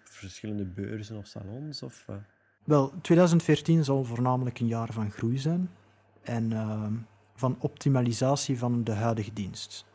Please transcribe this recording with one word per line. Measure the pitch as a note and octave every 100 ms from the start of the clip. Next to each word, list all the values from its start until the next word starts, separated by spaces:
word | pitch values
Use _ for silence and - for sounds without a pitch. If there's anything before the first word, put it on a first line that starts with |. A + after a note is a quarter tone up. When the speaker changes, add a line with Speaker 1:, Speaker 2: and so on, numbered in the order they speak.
Speaker 1:
verschillende | - - G2 - G#2+ G#2
beurzen | F#2 F#2 G2+ A2 G#2+ G#2+
of | G2
salons? | - G2 B2 D3+ C#3
Of, | C3 - -
eh? | G2+ G#2 _ _ _
Speaker 2:
Wel, | - D3 C3+ F3+
tweeduizend | - E3+ F3+ E3+
veertien | - D3+ - E3
zal | C3+ C#3
voornamelijk | B2 A#2 B2+ B2+ B2 -
een | A#2
jaar | A2+ A2+
van | A2 G#2
groei | - A2+ C3
zijn | D3+ F3 F3+ - _ _ _ _
en, | - A#2 A2+
ehm, | A2 A2 G#2+ G#2+ A2+ A2+ _ _
van | - C3 -
optimalisatie | - - C#3+ C3 A#2+ A2+ C3 C#3 - B2
van | A#2+ A#2+
de | A2+
huidige | G#2 A#2 A2 G2+
dienst. | G#2 G2 - - - -